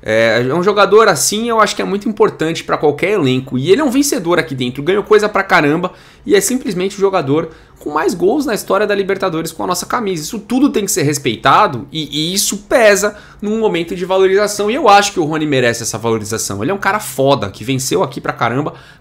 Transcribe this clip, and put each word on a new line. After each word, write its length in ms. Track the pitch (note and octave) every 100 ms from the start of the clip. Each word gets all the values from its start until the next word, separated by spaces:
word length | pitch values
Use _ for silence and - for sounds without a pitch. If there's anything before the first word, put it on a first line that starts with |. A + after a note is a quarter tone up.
| -
É, 380 | A2 A2+ A2 B2+
é 60 |
um 80 | D#3
jogador 460 | F3+ G#3 G3 G#3 A3
assim, 420 | D#3 - G#3 A#3
eu 100 | A3+
acho 160 | G#3 -
que 60 |
é 40 | F#3
muito 220 | G3 G#3
importante 560 | G#3 G#3 - D#3+ E3
pra 140 | - D3+
qualquer 360 | D3+ C#3+ F3
elenco. 440 | G#3 C#3 B2+ C3 B2+
E 140 | C#3+
ele 100 | G3
é 20 |
um 60 | D4+
vencedor 480 | B3 C#4+ C#4 E3+ F3
aqui 160 | -
dentro, 300 | C3+ B2 B2+
ganhou 180 | C#3+ G3+
coisa 260 | G3 G#3+ G#3
pra 140 | G3+
caramba 520 | F#3+ F#3 D3 D#3+ F3 - - -
e 120 | - G3+
é 60 |
simplesmente 540 | F#3+ B3+ B3+ F3+ F#3+ F#3+
o 40 |
jogador 500 | G3 F#3+ C#3 D#3+ E3 - - _
com 100 | -
mais 240 | D4+ E4+
gols 320 | F#3 F3 C#4 C4+
na 80 |
história 320 | G3 - F#3+ G#3
da 80 |
Libertadores 580 | G3+ F#3+ G3 F#3+ D#3+ E3
com 120 | -
a 40 | G3
nossa 200 | F3+ -
camisa. 340 | A#3+ G#3 F3
Isso 160 | D3+ A3
tudo 320 | - B3 C#4
tem 160 | A3 G3
que 60 |
ser 100 | -
respeitado 840 | D3 C#3 C3+ G#2+ C3+ D#3+ G3+ B2+ G2
e, 400 | D#3 C#3+ D#3 D#3
e 20 | F#3+
isso 220 | - G3+ -
pesa 480 | D4+ A3 G3 G#3 G#3+ - -
num 180 | G#3 A3
momento 360 | A3 F3 E3+ F#3+
de 100 | F#3
valorização. 640 | F#3+ F#3+ F#3+ G#3 - G#3
E 60 | A#3+
eu 120 | A3+
acho 240 | G3+ G3+
que 80 | -
o 60 | D3+
Rony 220 | D#3+ D3+
merece 340 | C3+ A#2+ A2+
essa 160 | A2+ A2+
valorização. 640 | A#2 A2+ G#2 A2 - G2
Ele 100 | A#2+
é 20 |
um 60 | G3+
cara 200 | G3 G#3
foda, 500 | - - C3+ C#3 G2+
que 140 | -
venceu 400 | A2 C3 C3 E3+
aqui 180 | D3+ D3+
pra 120 | D#3
caramba, 420 | C#3+ B2 B2 D#3 - - -